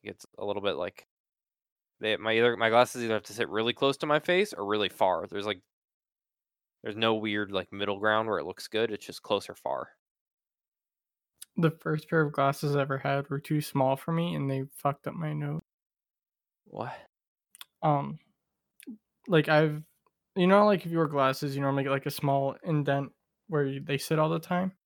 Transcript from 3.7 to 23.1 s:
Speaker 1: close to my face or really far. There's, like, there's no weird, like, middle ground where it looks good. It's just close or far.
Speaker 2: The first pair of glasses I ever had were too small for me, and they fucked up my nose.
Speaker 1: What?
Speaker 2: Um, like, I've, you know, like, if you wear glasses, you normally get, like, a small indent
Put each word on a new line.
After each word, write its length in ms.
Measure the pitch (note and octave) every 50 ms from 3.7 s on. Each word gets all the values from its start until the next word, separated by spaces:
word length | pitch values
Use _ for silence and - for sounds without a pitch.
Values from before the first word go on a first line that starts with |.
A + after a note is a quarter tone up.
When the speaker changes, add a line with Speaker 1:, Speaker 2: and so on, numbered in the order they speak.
| A#2+
Speaker 1:
close 240 | - C#3 C#3 C#3 -
to 60 | -
my 120 | D3+ D3 D3+
face 340 | - - F3+ F#3 G#3 G3+ -
or 120 | - G#2
really 240 | G2+ G#2 G#2+ G#2 F2+
far. 380 | - - A2 F#2 F2+ E2 F2+
There's, 180 | G#2 - G2+ G2+
like, 140 | G#2+ G2+ F2+ _ _ _ _ _ _ _ _ _ _ _ _ _ _ _ _ _ _ _ _ _ _ _ _ -
there's 120 | A#2 G#2
no 200 | G#2+ A2+ A2+ A2
weird, 360 | A2 G#2+ A2 G#2 G#2 G#2 F#2+
like, 200 | G2 F#2+ F2 _ -
middle 260 | G2 G2+ G2+ G2+ G2+
ground 300 | G#2 G#2+ G#2+ A2 A2 A2
where 100 | G#2 E2+
it 60 | C#2+
looks 220 | E2+ F#2+ - -
good. 240 | - - G#2+ A#2 A2+
It's 140 | G#2 G2+ -
just 180 | - - - -
close 260 | - G#2+ G2 - -
or 60 | G#2
far. 360 | - _ - C2 B1 C2 - _ _ _ _ _ _ _ _ _ _ _ _ _ _ _ _ _ _ _ _ _ _ _ _ _ _ _ _ _ _ - _ _
Speaker 2:
The 140 | - E3 D#3+
first 380 | D#3+ - - D#3+ D#3 D3+ - -
pair 120 | - D#3+
of 100 | D#3 D3 D3
glasses 420 | - C#3 C#3 C#3+ - - D3 C#3+
I 60 | C#3+
ever 160 | C#3 D3 C3+
had 320 | C#3 - C#3+ C#3 C#3 C#3 -
were 100 | C#3 C#3
too 220 | - - D#3+ D3+
small 340 | D3 - - C#3 C3 C3 C3+
for 140 | C#3 - - E3
me, 220 | E3 E3+ F3 E3+
and 140 | D3+ C#3 C#3
they 140 | C3+ C3+ C3+ D3
fucked 340 | - - - C#3+ C#3 _ _
up 60 | - -
my 180 | - D#3+ D3+ D3+
nose. 280 | D3+ D3 C#3+ D3 D#3+ _ _ _ _ _ _ _ _ _ _ _ _ _ _ _ _ _ _ _ _ _
Speaker 1:
What? 320 | _ - - A#2 B2+ - - - _ _ _ _ _ _ _ _ _ _ - - _ _ _
Speaker 2:
Um, 380 | - D#3 D3 C#3+ C#3+ C#3 D#3 - _ _ _ _ _ _ _ _ _ _ _ _ - - A3 _ _ _ _ _ _
like, 220 | - F#3 D#3 C#3+ D#3
I've, 340 | D#3 D3+ D#3+ D#3 D3+ D3+ D#3 _ _ _ _ _ _ _ _ _ _
you 120 | F#3+ F3
know, 180 | F3+ G3 G3+ G#3
like, 200 | G#3+ G#3 E3 -
if 60 | E3+
you 60 | E3
wear 100 | E3 D#3+
glasses, 480 | D3+ D3 C#3+ C3+ C3 C3 - D3+ C#3+ C#3
you 60 | C#3
normally 220 | C#3 C#3 C#3 C#3 C3+
get, 80 | C#3
like, 140 | C3+ C3+ -
a 60 | D3
small 440 | - - - C#3+ C#3 C#3 C#3 C#3 - - -
indent 500 | F#3 D#3+ D3+ C#3+ C#3+ C#3 C#3 C#3 C#3